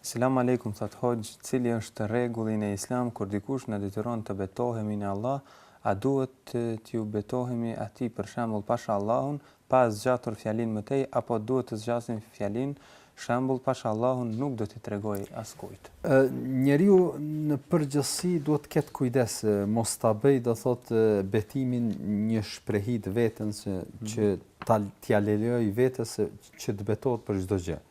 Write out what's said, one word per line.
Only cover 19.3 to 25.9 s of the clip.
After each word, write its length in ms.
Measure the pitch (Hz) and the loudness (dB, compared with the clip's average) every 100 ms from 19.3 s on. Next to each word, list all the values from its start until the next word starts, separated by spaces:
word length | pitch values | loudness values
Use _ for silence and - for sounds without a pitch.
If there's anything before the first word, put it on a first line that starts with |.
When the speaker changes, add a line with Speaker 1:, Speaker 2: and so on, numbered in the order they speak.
| - | 0
Speaker 2:
e, 160 | 110 104 | 2 2
mos 320 | 101 113 107 - | 2 0 0 2
ta 160 | 117 | 2
bëj, 240 | 107 139 135 | 4 4 4
do 120 | 120 | 2
thot, 380 | 113 131 120 - | 0 0 -2 0
e, 300 | 113 110 101 | 4 6 4
betimin 680 | 98 110 104 139 127 123 117 - 76 104 110 | 2 0 -2 -2 0 0 0 -2 -2 0 2
një 140 | 113 | 0
shprehi 580 | 101 - - 107 101 117 | -2 -8 -2 0 0 -2
të 100 | 95 | -2
veten 400 | 107 113 - 107 | 2 0 0 -6
se 180 | 101 - | -4 -6
Speaker 1:
Mhm. 360 | 92 - - 107 | -6 -6 -10 -8
Speaker 2:
që 320 | 110 104 92 - _ | 0 2 2 -6 _
ta, 140 | - 110 101 - | 2 2 2 -10
t'ja 180 | - 107 | 2 2
lejoj 540 | 104 104 113 120 110 | 4 2 2 0 0
vetes 340 | 104 127 | 2 2